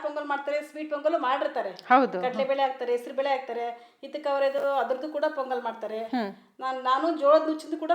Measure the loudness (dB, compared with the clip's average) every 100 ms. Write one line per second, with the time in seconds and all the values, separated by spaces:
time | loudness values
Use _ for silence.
0 | -2 -4 -4 -4 -2 -4 -4 -10 -6 -2
1 | 0 2 2 0 0 -4 -6 -4 4 6
2 | 6 0 -2 0 0 2 0 0 -2 -2
3 | -2 -2 0 0 -2 -6 -6 -8 -16 _
4 | -12 -6 -2 2 2 2 0 0 0 -2
5 | -4 -2 -2 -2 -4 -4 -4 -6 -6 -6
6 | -4 -2 -2 -6 -18 -8 -4 -2 2 2
7 | 2 4 6 6 6 -2 -4 -4 0